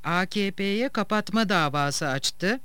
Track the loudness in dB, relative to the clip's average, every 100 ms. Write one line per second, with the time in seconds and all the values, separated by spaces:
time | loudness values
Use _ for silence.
0 | 0 0 0 0 -2 -2 -2 0 0 -2
1 | 0 0 2 0 2 4 2 2 0 0
2 | -2 0 -2 -2 -2 -2